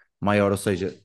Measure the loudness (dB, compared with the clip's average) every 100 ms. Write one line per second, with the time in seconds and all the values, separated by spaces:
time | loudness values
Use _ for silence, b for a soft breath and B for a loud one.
0 | _ _ 0 2 2 0 -2 -2 -4 -10